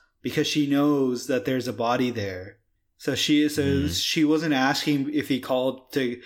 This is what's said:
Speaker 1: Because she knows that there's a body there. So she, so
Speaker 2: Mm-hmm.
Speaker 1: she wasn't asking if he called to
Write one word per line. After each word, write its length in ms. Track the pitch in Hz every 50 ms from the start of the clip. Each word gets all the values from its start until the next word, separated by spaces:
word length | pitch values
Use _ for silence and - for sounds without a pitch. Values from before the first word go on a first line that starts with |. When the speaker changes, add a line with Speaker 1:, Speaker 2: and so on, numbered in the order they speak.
| _ _ _ _
Speaker 1:
Because 240 | - 127 - 156 147
she 220 | - - 151 143
knows 580 | 139 139 143 143 147 147 139 135 127 120 123 -
that 180 | - 131 123 123
there's 220 | 135 131 127 117
a 60 | 127 107
body 380 | 110 113 117 123 127 127 123
there. 480 | 113 110 101 98 92 92 95 101 - _ _ _ _ _ _ _ _
So 180 | - - 147 131
she, 340 | - - 151 151 147 151 151
so 140 | 151 151 139
Speaker 2:
Mm-hmm. 240 | 139 139 - -
Speaker 1:
she 360 | - 87 - - - - 170 151
wasn't 300 | 147 156 156 165 156 143
asking 580 | 131 131 139 147 - - 151 147 139 131 -
if 160 | 139 147 131
he 120 | - 135 123
called 520 | - - 131 127 127 135 131 - - - -
to 280 | 139 131 120 120 120 -